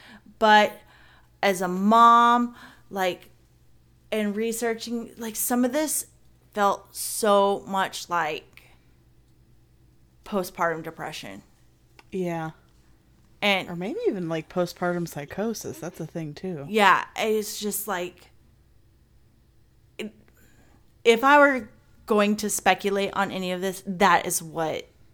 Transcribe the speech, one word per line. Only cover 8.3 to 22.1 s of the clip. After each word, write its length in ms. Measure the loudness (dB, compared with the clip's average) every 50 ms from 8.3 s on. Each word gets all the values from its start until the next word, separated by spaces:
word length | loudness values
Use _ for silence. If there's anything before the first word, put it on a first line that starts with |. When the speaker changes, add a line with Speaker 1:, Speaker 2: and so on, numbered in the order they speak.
| -6 -10 -14 _ -20 -20 _ _ _ _ _ _ _ _ _ _ _ _ _ _ _ _ _ _ _ _ _ _ _ _ _ _ _ _ _ _ _ _ -14
Speaker 1:
postpartum 580 | -6 -6 -6 -6 -6 -4 -4 -2 -2 -2 -4
depression. 600 | -10 -14 -14 -12 -12 -12 -12 -12 -14 -14 -16 -18 -20 _ _ _ _ _ _ _ _ _ _ _ -20 -10
Speaker 2:
Yeah. 400 | -8 -6 -6 -4 -4 -6 -8 -10 -12 _ _ _ _ _ _ _ _ _ _ _ _ _ _ _ _ -2
Speaker 1:
And 260 | 0 0 0 0 -2 -6
Speaker 2:
Or 40 | -8
maybe 220 | -8 -8 -6 -6 -2 -2
even, 220 | -2 -2 -2 -4 -4
like, 200 | -6 -6 -6 -6
postpartum 600 | -4 -4 -4 -4 -4 -4 -4 -2 -2 -2 -4 -6
psychosis. 720 | -8 -12 -12 -12 -8 -6 -6 -6 -6 -8 -10 -12 -12 -10
That's 200 | -12 -12 -10 -12
a 60 | -12
thing, 280 | -10 -10 -10 -10 -10 -12
too. 320 | -10 -10 -10 -8 -8 -8 -4
Speaker 1:
Yeah, 360 | 0 4 6 6 6 4 2 -6 -6
it's 420 | -6 -2 -2 -2 -2 -4 -6 -10 -8
just 300 | -6 -6 -6 -6 -6 -6
like, 420 | -6 -6 -6 -8 -12 -18 -20 _ _ _ _ _ _ _ _ _ _ _ _ _ _ _ _ _ _ _ _ _ _ _ _ _ _ _ _ _ _ _ _ _ _ -14
it, 140 | -14 -14 -16 _ _ _ _ _ _ _ _ _ _ _ _ _ _ _ _ _ 2
if 200 | 4 4 4 4
I 140 | 6 6 8
were 300 | 6 6 4 0 -6 -10 -20 _ _ _ _ -12 -4
going 300 | 0